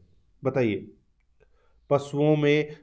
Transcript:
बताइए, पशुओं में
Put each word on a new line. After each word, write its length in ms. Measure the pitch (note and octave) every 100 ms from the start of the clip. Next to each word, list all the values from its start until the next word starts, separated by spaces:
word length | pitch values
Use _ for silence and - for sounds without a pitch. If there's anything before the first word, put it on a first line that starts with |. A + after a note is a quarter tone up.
| _ _ _ _
बताइए, 440 | C3 C3 A#2 G2 - - _ _ _ _ _ _ _ _ _
पशुओं 460 | C#3 C#3 C#3+ D3+ D3+
में 400 | D3 D3 D3+ -